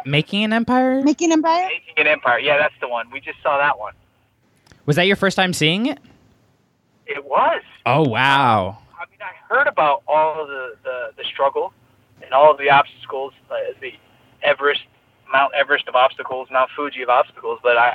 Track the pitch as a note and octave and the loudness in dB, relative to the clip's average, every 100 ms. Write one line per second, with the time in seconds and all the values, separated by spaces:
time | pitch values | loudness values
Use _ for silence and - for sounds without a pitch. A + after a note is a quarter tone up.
0 | C3+ D3 - G3+ G#3+ A3+ A#3 B3+ C4 C4 | -2 -2 0 -2 0 -2 0 0 2 2
1 | C#4+ - E4 D#4+ E4 E4+ F#4 E4 - - | 0 2 2 2 2 0 -2 -8 -8 -2
2 | - - B2+ A#2+ C#3+ C#3+ D3 - C3 A#2+ | 0 0 0 0 2 0 0 -4 -6 -6
3 | A#2 C3+ D#3 - D#3+ C#3 C#3+ G#2 G2+ - | -8 -12 -14 -6 -2 0 0 -2 -8 -16
4 | _ _ _ _ _ _ _ - - D3+ | _ _ _ _ _ _ _ -8 -2 2
5 | F#3+ G3 F#3+ G3 F#3 - D#3 F#3+ C4 C#4 | 2 2 0 2 0 2 0 2 -2 -6
6 | - _ _ _ _ _ _ _ _ _ | -14 _ _ _ _ _ _ _ _ _
7 | - C#3+ C#3+ D#3+ D4 D4+ - - A#2+ C#3+ | -12 -12 -2 0 2 0 -8 -6 0 2
8 | C#3+ A2 C3+ C#3 B2+ A2 F#2+ G#2 - - | 2 2 4 4 4 2 0 -8 -20 -20
9 | - _ F#3+ - - A#3+ C#4+ F#3 D3+ C#3 | -20 _ -16 -16 -4 0 0 0 0 0
10 | - D3+ D#3 D#3 C#3+ C3+ B2 G#2+ C3+ B2+ | 0 0 0 -2 -8 -10 -12 -10 -10 -8
11 | A#2 - A2 - C#3 D3+ F3 - _ _ | -10 -10 -12 -2 -2 0 -6 -10 _ _
12 | _ _ - C3 D3+ C#3+ C#3 C#3 - - | _ _ -2 4 4 4 2 2 2 -8
13 | - C3+ C3+ - _ A#2+ A#2+ - B2+ - | -12 -10 -10 -14 _ -8 -8 -10 -16 -18
14 | _ _ _ _ D3 D3+ C#3+ C3+ - _ | _ _ _ _ -2 0 -2 -2 -8 _
15 | _ _ - C3+ C#3 C#3+ C#3 C#3+ - B2 | _ _ -2 0 0 0 0 -2 0 2
16 | C3 - B2+ C3 B2+ C3 B2+ D3+ C#3+ C3 | 2 0 -8 -10 -4 -2 -2 -4 -8 -6
17 | B2 B2+ - - A2+ A#2 B2 A#2+ A#2+ | 0 0 0 -6 -8 -2 0 2 2